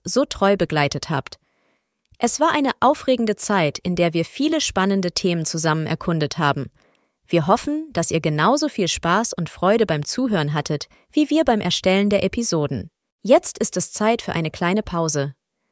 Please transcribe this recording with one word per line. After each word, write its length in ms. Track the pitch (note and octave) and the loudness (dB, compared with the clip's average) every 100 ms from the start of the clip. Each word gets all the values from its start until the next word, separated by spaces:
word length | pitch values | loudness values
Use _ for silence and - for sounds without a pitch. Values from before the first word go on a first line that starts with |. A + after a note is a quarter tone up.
| F#3 | -4
so 180 | B3 | -2
treu 320 | D4 - G3 G3+ | -2 2 2 2
begleitet 540 | E3+ D#3 C#3+ - - | 2 2 0 -2 -4
habt. 300 | C#3+ - - _ _ _ _ _ _ _ _ | -4 -4 -14 _ _ _ _ _ _ _ _
Es 220 | A#3+ - | -2 2
war 140 | D#4+ | 2
eine 180 | D4+ C#4 - | 2 0 2
aufregende 560 | A#3+ D4+ - B3 A3 G3+ | 2 2 0 0 0 -2
Zeit, 420 | - G3+ D3+ - | 0 0 0 -2
in 200 | F#3 F3 | -4 0
der 160 | E3+ | 0
wir 100 | E3 | 0
viele 380 | E3 - D4 D#4 | -4 -2 -2 0
spannende 500 | - - F#3+ G3 F3+ | -2 0 0 0 -2
Themen 320 | - F#3 E3+ | -2 -2 -2
zusammen 420 | D#3 E3 D#3+ D#3 D#3+ | -2 -2 0 0 -2
erkundet 520 | E3 - E3 D3 - | -4 -2 -2 -2 0
haben. 300 | D3 C#3+ B2+ - _ _ _ _ _ | 0 0 -6 -14 _ _ _ _ _
Wir 180 | E3+ D3+ | 0 4
hoffen, 440 | G#3+ - D4+ D#4+ | 2 2 -4 -4
dass 180 | G3 E3+ | -4 -2
ihr 120 | E3 | 0
genauso 480 | D#3 D3+ F3 C#4+ D#4 | 0 2 2 2 0
viel 180 | - E3 | -2 -2
Spaß 460 | - E3+ F#3+ A#3 | -2 0 0 0
und 160 | - D#3+ | -4 -8
Freude 360 | - F3+ A3 G#3 | -2 2 2 2
beim 200 | D#3 D3 | 0 -2
Zuhören 480 | - C4 G3 D3 | -2 0 0 0
hattet, 340 | D3+ - D3 - _ _ | -2 -2 -6 -6 _ _
wie 180 | - D4+ | -2 2
wir 140 | D4+ | 2
beim 160 | C4+ A3 | 2 2
Erstellen 500 | F3+ - F#3 F#3+ G3+ | 0 0 2 2 2
der 140 | G3+ | 2
Episoden. 680 | F#3+ - A3+ E3 C#3+ C3 - _ _ _ | 0 -2 -2 -2 -2 -4 -8 _ _ _
Jetzt 360 | G3 D#4 - - | 4 4 4 -4
ist 180 | - F#3 | -4 -2
es 160 | - | -4
Zeit 300 | - G#3+ A#3 | 0 0 0
für 100 | - | -2
eine 180 | E3 D#3 | -4 -4
kleine 320 | - F3 G3+ | -2 0 0
Pause. 540 | - E3+ E3 C#3+ C#3 - _ _ _ | -2 -2 -2 -2 -4 -6 _ _ _